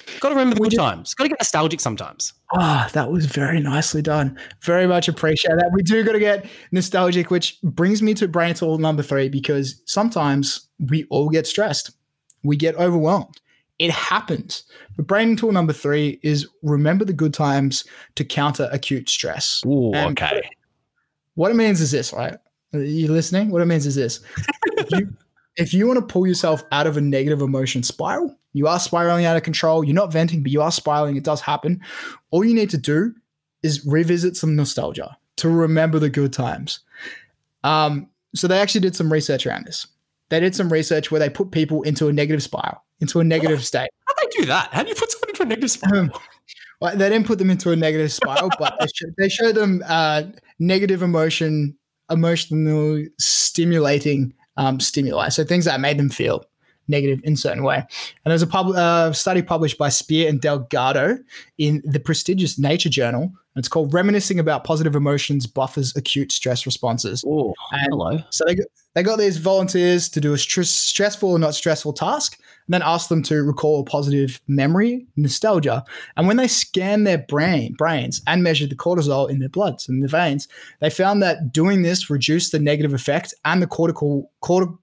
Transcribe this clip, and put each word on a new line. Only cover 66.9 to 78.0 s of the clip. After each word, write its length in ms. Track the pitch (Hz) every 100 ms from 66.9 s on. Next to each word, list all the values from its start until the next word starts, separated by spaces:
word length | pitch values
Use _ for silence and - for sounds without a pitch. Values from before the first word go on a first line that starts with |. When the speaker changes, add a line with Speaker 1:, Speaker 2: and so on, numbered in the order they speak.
| 120 101 123 139
Speaker 1:
Ooh, 280 | 156 117 - -
Speaker 2:
And 160 | 139 139
Speaker 1:
hello. 280 | 131 85 156 -
Speaker 2:
so 160 | - 165
they 100 | 180
got, 120 | - _ _
they 100 | 170
got 160 | 185 220
these 180 | 202 160
volunteers 720 | 180 190 185 185 175 175 -
to 120 | 156
do 120 | 147
a 40 | 143
str-, 260 | - 190
stressful 640 | 175 - - - 202 202 196
or 80 | 170
not 140 | 156
stressful 380 | 151 170 151 151
task, 460 | 143 175 285 - - _ - -
and 60 |
then 80 | 180
asked 280 | 156 170 -
them 120 | 165
to 200 | 127 151
recall 380 | 147 143 151 147
a 20 |
positive 560 | - 147 143 143 135 - -
memory, 580 | 139 143 180 233 247 - 147
nostalgia. 640 | 143 - 220 185 139 117 - - - -
And 120 | 180
when 100 | 240
they 100 | 247
scanned 580 | - - 190 190 208 208
their 120 | 165
brain, 560 | - 147 170 160 117
brains 480 | - 160 151